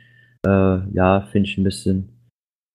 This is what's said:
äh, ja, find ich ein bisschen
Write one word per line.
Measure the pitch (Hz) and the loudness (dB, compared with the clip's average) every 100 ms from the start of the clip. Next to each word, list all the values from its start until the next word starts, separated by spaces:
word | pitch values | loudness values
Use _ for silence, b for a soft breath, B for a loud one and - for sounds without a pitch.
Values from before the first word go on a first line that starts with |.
| b b b b | b b b b
äh, | 95 98 95 92 95 | 0 2 2 0 -2
ja, | 101 92 98 196 | 0 2 2 0
find | 104 98 | -2 -2
ich | - | -2
ein | |
bisschen | 95 - 95 95 95 _ _ _ _ _ _ | -2 -2 -4 -4 -6 _ _ _ _ _ _